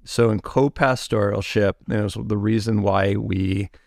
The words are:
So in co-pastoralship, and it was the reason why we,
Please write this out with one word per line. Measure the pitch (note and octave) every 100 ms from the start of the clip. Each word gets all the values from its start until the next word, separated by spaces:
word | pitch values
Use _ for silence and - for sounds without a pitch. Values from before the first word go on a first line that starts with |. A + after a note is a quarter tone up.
So | - - A#2
in | G#2+
co-pastoralship, | - - C#3 - C3+ B2+ - A2 G2+ G2+ - A2 G2 - -
and | G#2+
it |
was | G#2 A2
the | - G#2
reason | G#2 A2+ A2 G#2+
why | G2 G2 G2 G#2
we, | G#2+ F#2+ F#2+ G2 G2 -